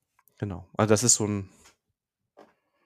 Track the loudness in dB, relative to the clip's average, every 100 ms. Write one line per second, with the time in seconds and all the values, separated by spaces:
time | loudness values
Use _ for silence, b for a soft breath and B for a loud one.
0 | _ _ _ -10 -10 -10 -12 -2 2 2
1 | 4 0 0 -4 -8 b b _ _ _
2 | _ _ _ _ -20 _ _ _